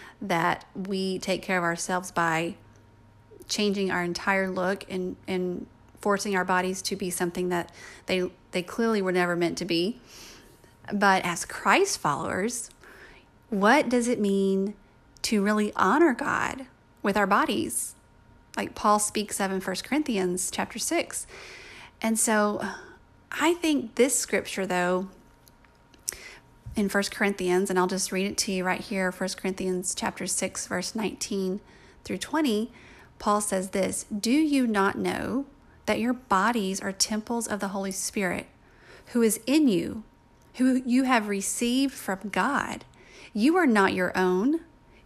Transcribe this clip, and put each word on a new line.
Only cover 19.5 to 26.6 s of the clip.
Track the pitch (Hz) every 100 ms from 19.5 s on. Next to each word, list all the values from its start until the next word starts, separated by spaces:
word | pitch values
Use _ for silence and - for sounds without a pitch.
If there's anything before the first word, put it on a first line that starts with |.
in | 190
First | 190 180
Corinthians | - 294 302 202 180 180 -
chapter | - - 233
six. | - 330 - - - - - - - - - -
And | 226 220
so | - 214 208 208 - - - - - - _
I | - 311 349
think | 320 285 233 -
this | 269 -
scripture, | - 202 - - 190
though, | 180 180 180 190 - - - - - - _ _ - - - - - - -